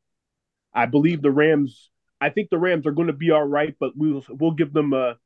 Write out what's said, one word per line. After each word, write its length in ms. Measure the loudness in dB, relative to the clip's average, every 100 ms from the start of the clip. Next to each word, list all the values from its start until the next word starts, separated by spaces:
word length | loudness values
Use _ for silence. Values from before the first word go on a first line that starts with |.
| _ _ _ _ _ _ _
I 140 | -2 0
believe 340 | 2 2 2
the 100 | 2
Rams, 600 | 4 4 2 0 -6 _ _ _ _
I 100 | -4
think 180 | -4 -4
the 80 | -2
Rams 300 | 0 0 -2
are 40 |
gonna 220 | -2 -2
be 160 | -2 2
all 160 | 2 2
right, 300 | 0 -2 -4
but 160 | -6 -2
we'll, 300 | -4 -4 -8
we'll 240 | -4 -2
give 220 | 0 -2
them 200 | 0 0
a, 240 | 0 -2 -6